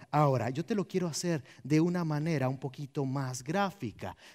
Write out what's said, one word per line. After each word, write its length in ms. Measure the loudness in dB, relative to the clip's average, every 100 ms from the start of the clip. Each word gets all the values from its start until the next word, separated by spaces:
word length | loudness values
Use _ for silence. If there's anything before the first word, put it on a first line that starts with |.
| 0
Ahora, 400 | 4 6 4 0
yo 140 | -2
te 100 | -2
lo 140 | -2 -2
quiero 180 | -2 -2
hacer 380 | -2 -2 -2 -4 -14
de 180 | 2 4
una 240 | 4 2
manera 440 | 0 0 0 0 0
un 100 | -2
poquito 460 | -6 -8 -8 -4
más 400 | -2 -2 -4 -6
gráfica. 720 | -2 0 0 -2 -8 -8 -12 -12 -20